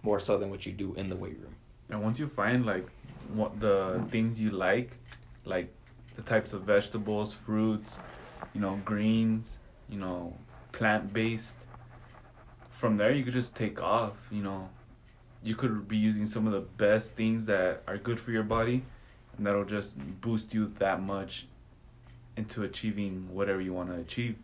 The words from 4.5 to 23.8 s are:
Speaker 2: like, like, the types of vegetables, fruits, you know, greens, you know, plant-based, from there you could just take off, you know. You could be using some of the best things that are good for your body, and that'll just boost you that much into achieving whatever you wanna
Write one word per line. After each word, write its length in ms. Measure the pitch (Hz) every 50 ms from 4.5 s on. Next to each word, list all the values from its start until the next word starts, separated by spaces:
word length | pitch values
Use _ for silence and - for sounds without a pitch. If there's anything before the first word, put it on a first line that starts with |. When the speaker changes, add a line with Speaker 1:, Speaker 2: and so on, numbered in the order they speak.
Speaker 2:
like, 460 | 98 92 92 92 101 120 123 123 - - - - - - - - - - -
like, 280 | - 95 92 - - - - - - - - - - -
the 60 | -
types 300 | 110 - 117 110 107 -
of 100 | - 98
vegetables, 720 | 92 101 104 101 104 - - 110 104 107 107 104 104 104
fruits, 680 | - - - - 107 110 110 110 110 107 107 - - - - - - - - - - - - -
you 80 | - 104
know, 200 | 101 95 98 101 95
greens, 760 | - 107 104 107 110 113 113 113 113 110 113 113 - - - - - - - - -
you 100 | 104 101
know, 380 | 95 90 90 87 87 87 82 - - - - - - -
plant-based, 840 | - - 117 107 107 110 107 101 101 113 110 113 113 110 - - - - - - - - - - - - - - - - - - - - - - - - - -
from 260 | - - - 113 107
there 160 | 104 104 113
you 100 | 139 143 127
could 80 | 123
just 220 | 120 127 120 - -
take 240 | - 113 101 - -
off, 320 | - 87 104 117 113 104 104 - - -
you 120 | 107 104
know. 260 | 98 98 98 95 95 92 - - - - - - - - - - - - - -
You 120 | - 110 110
could 340 | - 135 123 110 107 98 98
be 80 | 110
using 300 | 107 107 110 107 104 107
some 200 | 107 - 117 110
of 60 | 110
the 80 | 101 98
best 540 | 95 - - - 107 101 107 107 107 - -
things 320 | - 113 110 113 113 110
that 360 | 110 101 92 92 90 80 - -
are 100 | - 98
good 240 | 101 - 117 117 113
for 100 | - 120
your 100 | 113 113
body, 420 | 107 104 113 113 113 117 123 127 127 - - - - - - - - - -
and 100 | - 104
that'll 180 | 101 101 101 101
just 320 | 101 104 104 101 - - 69 69 69 - -
boost 320 | - 117 113 107 110 -
you 200 | - 110 107 104 - -
that 220 | - 98 95 90
much 460 | 95 98 98 98 95 - - - - - - - - - - - - - - - - - - - - - -
into 260 | - 107 107 - 110 101
achieving 680 | 95 - - - 110 101 104 101 98 92 92 92 90
whatever 280 | 90 95 101 101 95 95
you 120 | 92 92
wanna 240 | 90 90